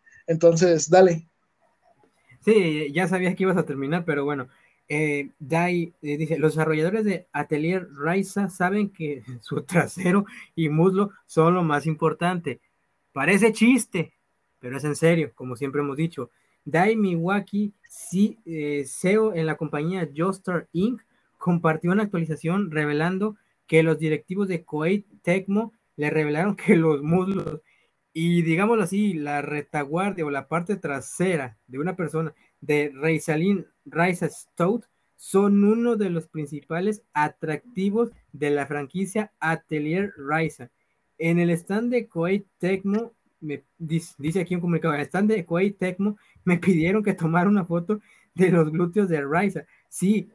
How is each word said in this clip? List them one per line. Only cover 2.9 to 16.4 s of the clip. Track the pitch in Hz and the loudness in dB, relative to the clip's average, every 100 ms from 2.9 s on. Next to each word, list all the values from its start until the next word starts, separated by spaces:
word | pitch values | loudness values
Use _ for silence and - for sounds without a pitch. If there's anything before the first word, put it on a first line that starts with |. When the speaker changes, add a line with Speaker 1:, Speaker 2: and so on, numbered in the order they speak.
Speaker 2:
ya | 147 185 | -2 0
sabía | 180 180 190 | 0 0 0
que | |
ibas | 190 185 | 2 2
a | - | 0
terminar, | 135 139 175 170 | -4 -2 -2 -2
pero | 143 | -2
bueno. | 143 143 127 _ _ _ - | -2 -4 -6 _ _ _ -6
Eh, | 151 156 143 139 - | -2 0 -2 -6 -12
Dai, | 135 160 175 175 165 - | -4 0 0 0 -4 -8
eh, | 147 147 | -6 -4
dice, | 160 160 | -2 0
"Los | 156 | 0
desarrolladores | 151 156 156 165 220 208 | 2 0 0 0 0 0
de | 175 - | -2 -4
Atelier | 143 143 151 160 185 170 139 | -6 -2 -2 0 -2 -6 -6
Raiza | 151 196 190 202 190 | -2 -2 -2 -2 -4
saben | - 180 208 196 | -2 -2 0 -4
que | - 156 135 110 | -4 -8 -8 -10
<laughs> | 123 | -16
su | - - | -10 -8
trasero | - 175 123 - 180 202 208 - - - | -2 0 0 -2 0 2 0 -8 -12 -4
y | 156 | 0
muslo | 156 185 190 202 - - | 2 4 2 0 -4 -4
son | 165 160 185 | 2 4 4
lo | |
más | 160 147 147 | 2 0 -2
importante. | 151 160 151 175 180 165 120 _ _ _ _ _ | 0 -2 0 -2 -2 -6 -10 _ _ _ _ _
Parece | 139 143 196 220 | -4 2 4 4
chiste, | 220 226 262 - 180 156 _ _ _ _ _ | 4 4 4 2 -4 -6 _ _ _ _ _
pero | 123 131 | -12 -6
es | |
en | 147 143 | -4 2
serio, | 165 170 139 | 4 4 0
como | - 127 123 | -6 -12 -6
siempre | 139 139 | -4 -2
hemos | 143 135 | -4 -2
dicho. | 165 - - _ | -4 -4 -12 _